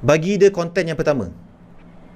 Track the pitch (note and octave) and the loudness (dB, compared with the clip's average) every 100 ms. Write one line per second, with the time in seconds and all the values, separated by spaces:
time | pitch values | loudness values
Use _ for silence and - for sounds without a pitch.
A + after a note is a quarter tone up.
0 | B2 D#3 E3+ G3+ G3 F#3+ E3+ F#3 E3 D#3 | 0 0 2 4 4 2 -4 -4 -4 -2
1 | - C#3+ F#2+ - - - - - - - | -2 -2 -4 -10 -20 -20 -20 -20 -20 -20
2 | - | -20